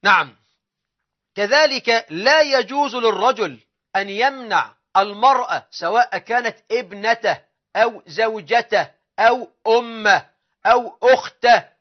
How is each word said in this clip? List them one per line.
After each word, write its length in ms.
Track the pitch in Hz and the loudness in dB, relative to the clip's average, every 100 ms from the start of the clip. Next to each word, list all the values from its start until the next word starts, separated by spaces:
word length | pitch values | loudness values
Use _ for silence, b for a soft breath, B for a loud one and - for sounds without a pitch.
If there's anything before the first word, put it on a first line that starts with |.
نعم، 320 | 202 185 143 107 _ _ _ _ _ _ _ _ _ - | 2 2 0 _ _ _ _ _ _ _ _ _ _ -6
كذلك 680 | 202 277 311 262 233 226 226 | 0 2 2 0 -2 -2 -2
لا 320 | 160 220 311 | -4 2 2
يجوز 540 | 302 269 214 277 285 240 | 2 -2 -4 -4 -4 -2
للرجل 640 | 226 196 220 220 190 120 _ _ _ 196 | -2 0 -2 -2 -6 -8 _ _ _ -6
أن 140 | 202 | -6
يمنع 680 | 202 254 269 233 180 110 _ _ 190 | -2 -2 -2 -4 -4 -4 _ _ -2
المرأة، 720 | 208 202 247 262 247 151 _ | -2 0 2 2 -2 -6 _
سواء 460 | - 170 220 240 190 | -8 -4 0 0 -4
كانت 400 | - 233 240 - _ | -4 -4 -4 -10 _
ابنته 720 | 226 190 202 214 233 214 147 _ _ _ 190 | -6 -6 -8 -4 -2 -2 -6 _ _ _ -2
أو 280 | 226 214 _ | -2 -2 _
زوجته 840 | 156 220 220 151 233 233 208 151 _ _ - | -4 -4 -4 -2 -2 0 -2 -4 _ _ 0
أو 320 | 226 254 233 _ - | 2 2 -6 _ 0
أمه 600 | 233 233 226 214 180 - _ _ _ 196 | 0 0 -6 0 0 0 _ _ _ 2
أو 320 | 247 226 - | 2 0 -2
أخته 680 | 247 262 - _ 240 226 - _ | 2 2 2 _ 2 2 2 _